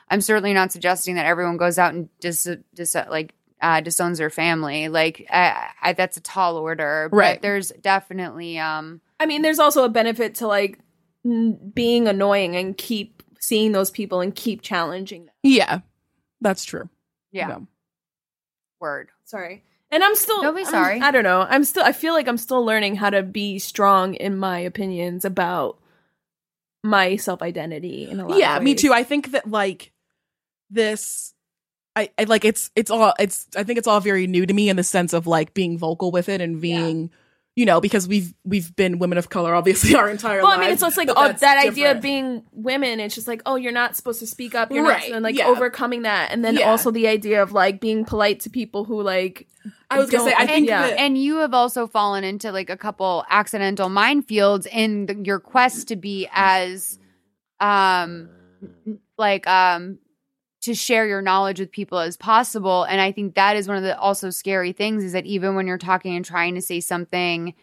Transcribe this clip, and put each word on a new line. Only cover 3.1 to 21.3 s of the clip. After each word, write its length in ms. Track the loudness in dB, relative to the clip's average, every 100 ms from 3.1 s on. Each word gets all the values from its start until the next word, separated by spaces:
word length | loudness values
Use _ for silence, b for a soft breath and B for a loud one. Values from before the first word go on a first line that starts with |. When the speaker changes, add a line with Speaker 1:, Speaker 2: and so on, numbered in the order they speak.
| -6 -8 _ _ -4
Speaker 1:
uh, 200 | 0 0
disowns 360 | 0 -2 -2 -2
their 120 | -4
family. 580 | -2 -2 0 -2 -6 -2
Like, 400 | 0 0 -2 -2
I, 380 | 2 4 2 -8 -4
I, 120 | -2
that's 220 | 0 -2 -4
a 60 |
tall 340 | -8 -2 -2 -2
order. 540 | -6 -4 -4 -2 0
But 60 | 4
Speaker 2:
Right. 240 | 4 2
Speaker 1:
there's 280 | -2 -4 -6 -6
definitely, 800 | 0 0 -2 -10 -10 -10 -10 -6
um, 420 | -6 -6 -10 -16 _ -2
Speaker 3:
I 60 | -2
mean, 160 | 0
there's 180 | 0 4
also 240 | 4 4
a 60 | 4
benefit 460 | 2 0 0 -4 -4
to, 120 | -2
like, 320 | 0 -2 -4 _ _ _ _ -2
n-, 340 | 0 0 0 -6
being 340 | -2 2 4 4
annoying 480 | 2 2 2 0 -2
and 220 | -6 -8
keep 440 | -6 -6 -6 _ _ -10
seeing 320 | -2 0 2
those 180 | 0 -2
people 300 | -4 -6 -4
and 120 | -4
keep 280 | -4 -6 -6
challenging 640 | -6 -4 -4 -8 -12 -16 -20
them. 100 | _
Speaker 2:
Yeah, 360 | 4 6 4 -2 -8 _ _ _ _ -4
that's 240 | -4 -2
true. 240 | -6 -12 -14 _ _ _ _
Speaker 1:
Yeah. 140 | -10 -8
Speaker 2:
Yeah. 100 | -10 -16 _ _ _ _ _ _ _ _ _ _ -12
Speaker 1:
Word. 280 | -10 -10 -12 _ _
Speaker 3:
Sorry. 380 | -14 -12 -16 _ _ -2
And 120 | 2
I'm 120 | 2 2
still, 260 | 0 0
Speaker 1:
Don't 140 | -2 -2
be 60 |
Speaker 3:
I'm, 60 | -2
Speaker 1:
sorry. 320 | 0 2 2
Speaker 3:
I 100 | 2
don't 120 | 4
know. 220 | 4